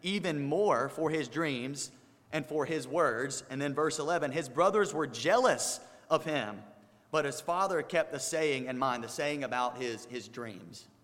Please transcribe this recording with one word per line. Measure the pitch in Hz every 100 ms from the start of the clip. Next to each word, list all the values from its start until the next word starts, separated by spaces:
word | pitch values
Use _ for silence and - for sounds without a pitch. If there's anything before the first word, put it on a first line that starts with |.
even | 180 202 175 151
more | 139 156 208 123 139
for | 147 160
his | 156 127
dreams | 131 165 131 127 143 - - - _ _
and | 156 151
for | 151
his | 143 156 127
words. | 156 156 113 139 139 -
And | 131
then | 143
verse | 139 156 151
eleven, | 147 175 147
his | 139 139
brothers | 127 180 202 202
were | 151 151
jealous | 113 135 226 254 131 - - - - -
of | 156
him, | 160 151 107 101 104 - - - _
but | 156 147
his | 135
father | - 175 196 175
kept | 143 170 156
the | 143
saying | - 160 156 135 127
in | 127
mind, | 131 123
the | 113
saying | - 147 147
about | 131 123 123 120
his, | 123 110 -
his | 123 107
dreams. | 113 120 95 87 - - _